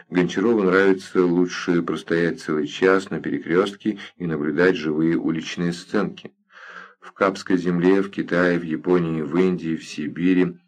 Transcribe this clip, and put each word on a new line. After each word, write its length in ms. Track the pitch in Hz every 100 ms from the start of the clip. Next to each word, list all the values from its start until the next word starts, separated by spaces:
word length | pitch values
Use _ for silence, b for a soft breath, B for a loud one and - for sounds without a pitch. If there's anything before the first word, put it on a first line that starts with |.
| B
Гончарову 540 | 87 87 98 107 113
нравится 640 | 92 95 98 95 - 92 90
лучше 560 | 87 90 - - 85
простоять 600 | 82 82 - 85 85 82
целый 260 | - 78 73
час 420 | - 92 95 98
на 120 | 78
перекрёстке 800 | 73 71 76 85 101 101 110 101 B -
и 100 | 85
наблюдать 480 | 78 73 73 92 85
живые 420 | 78 76 82 82
уличные 540 | - 82 80 - 87
сценки. 640 | 85 - 107 90 - - _ _ B B B B B
В 120 | -
Капской 440 | - 98 98 - 92
земле, 460 | 87 87 90 98
в 80 | 98
Китае, 480 | - 90 87 90 87
в 60 |
Японии, 580 | 82 76 87 90 82 80
в 160 | 73 85
Индии, 380 | 92 90 82 80
в 100 | -
Сибири, 720 | - 73 76 90 90 90 -